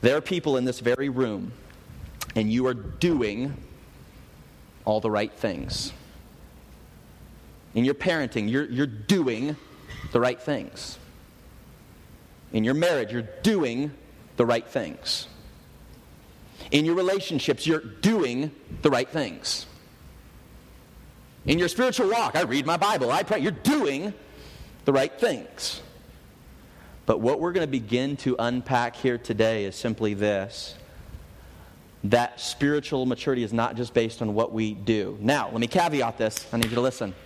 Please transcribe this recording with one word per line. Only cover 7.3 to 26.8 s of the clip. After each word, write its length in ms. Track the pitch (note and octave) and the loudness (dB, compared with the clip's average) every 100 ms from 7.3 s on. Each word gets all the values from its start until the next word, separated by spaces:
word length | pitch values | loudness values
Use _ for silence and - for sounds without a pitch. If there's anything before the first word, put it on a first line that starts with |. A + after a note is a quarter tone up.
| - - - - | -20 -20 -20 -4
In 120 | A2 | 0
your 100 | B2 | 2
parenting, 560 | C#3+ F3+ E3 C3 - G#2 | 2 0 0 0 -2 0
you're, 180 | B2+ D3+ | 0 0
you're 160 | B2+ C#3+ | -2 -2
doing 680 | A2 G#2+ G3 C#3 A2+ C#3 D3+ - - - - - | -2 2 2 4 0 -4 -6 -12 -20 -16 -14 0
the 80 | A#2+ | 2
right 240 | B2 B2 | 2 0
things. 560 | - C#3+ - - - - - - - - - - - - - - - - - - - | -4 -4 -4 -12 -14 -14 -18 -20 -20 -20 -20 -20 -20 -20 -20 -20 -20 -20 -20 -20 -4
In 120 | A2 | 0
your 100 | A2 | 2
marriage, 380 | C#3 E3+ D3+ G#2+ | 4 4 2 0
you're 160 | A#2+ A2 - | -4 -6 0
doing 480 | - G#3 C#3+ A#2 D3 - - - - - | 2 4 2 0 -4 -6 -20 -20 -20 0
the 80 | |
right 220 | A#2+ A#2 - | 2 2 0
things. 640 | C3+ F#2 C#2 - - - - - - - - - - - - - - - - - | -6 -4 -8 -6 -6 -6 -16 -20 -20 -20 -20 -20 -20 -20 -20 -20 -20 -20 -20 2
In 120 | C#3+ | 2
your 120 | D#3 E3+ | 4 2
relationships, 680 | F#3 G3 F#3+ C3 - C#3 | 2 0 0 -2 0 0
you're 140 | D#3 D#3+ | 2 0
doing 720 | A2+ G2+ G3 A3 C#3+ A#2+ D3 - - - | -2 0 2 4 2 0 -4 -6 -14 0
the 80 | D3+ | 4
right 180 | B2+ B2 | 4 2
things. 580 | D#3+ B2 D2+ - - - - - - - - - - - - - - - - - - - - - | -2 -4 -6 -6 -6 -8 -18 -20 -20 -20 -20 -20 -20 -20 -20 -20 -20 -20 -20 -20 -20 -20 -10 2
In 120 | D#3 | 4
your 100 | F3 | 4
spiritual 420 | E3+ B3+ - G3+ | 4 2 4 2
walk, 260 | A#3 F3 D#3 | 2 2 2
I 60 | |
read 240 | F3 C3+ C#3+ | 2 0 0
my 100 | E3+ | 2
Bible, 340 | G3 G#3 B2 | 2 2 2
I 120 | D3 | 2
pray, 160 | G3+ G#3+ | 2 0
you're 120 | D3+ | 0
doing 600 | D#3+ - D4+ F#3 C#3 G3 G3 - - - - - - | 0 2 2 2 0 -4 -8 -16 -20 -20 -18 -18 -4
the 80 | - | 2
right 180 | C3+ C3+ | 2 2
things. 680 | - A#3 C3+ - - - - - - - - - - - - - - | 0 0 0 -8 -8 -8 -8 -14 -20 -20 -20 -20 -20 -20 -20 -20 -20